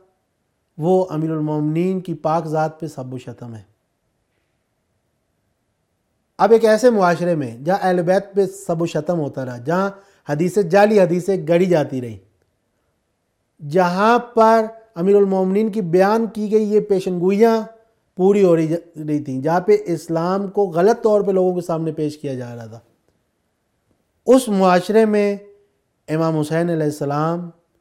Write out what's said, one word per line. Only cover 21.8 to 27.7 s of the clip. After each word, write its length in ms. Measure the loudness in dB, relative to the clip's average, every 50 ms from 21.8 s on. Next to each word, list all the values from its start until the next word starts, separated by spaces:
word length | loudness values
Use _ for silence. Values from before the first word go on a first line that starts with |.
| -4 -6 -6
پیش 260 | -4 -6 -6 -6 -8
کیا 160 | -10 -10 -8
جا 200 | -8 -10 -12 -14
رہا 100 | -16 -16
تھا، 140 | -18 -20 -20 -20 _ _ _ _ _ _ _ _ _ _ _ _ _ _ _ _ _ _ _ _ _ _ _ _ _ _ _ _
اس 220 | 4 4 4 4 2
معاشرے 560 | 0 2 4 4 4 4 2 2 2 2 4
میں 300 | 4 2 0 0 0 -2 -6 -10 -18 -20 _ _ _ _ _ _ _ _ _ _ -6
امام 300 | -2 -2 0 0 0 -2
حسین 320 | -2 -2 -2 -2 -2 -2
علیہ 140 | -2 -2 -2
السلام 640 | -4 -4 -4 -6 -4 -4 -2 -2 -2 -4 -6 -8 -12 -16 _ _ _